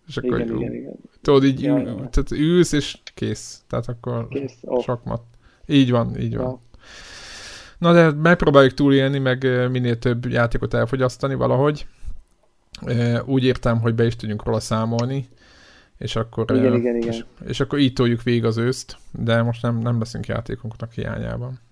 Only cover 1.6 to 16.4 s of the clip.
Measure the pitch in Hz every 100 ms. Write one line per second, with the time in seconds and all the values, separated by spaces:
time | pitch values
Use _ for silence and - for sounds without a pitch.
1.6 | 139 143 135 110 - - - 151 151 175
2.6 | 165 151 - - - - 110 110 - -
3.6 | _ 120 120 120 - 120 117 131 139 -
4.6 | - 127 120 120 - 117 - _ _ _
5.6 | - 139 131 120 117 113 120 113 127 127
6.6 | _ - - - - - - - - -
7.6 | - - 170 170 160 147 160 175 - 139
8.6 | 135 127 143 139 135 139 131 127 131 123
9.6 | 123 127 123 117 123 120 123 120 117 131
10.6 | 117 120 120 135 127 - 139 131 123 127
11.6 | 147 151 - - - - - _ _ _
12.6 | _ - - 120 120 117 120 135 127 131
13.6 | 127 117 117 117 117 117 110 104 - 110
14.6 | - 110 113 117 120 135 131 _ _ -
15.6 | - - _ _ - - 113 -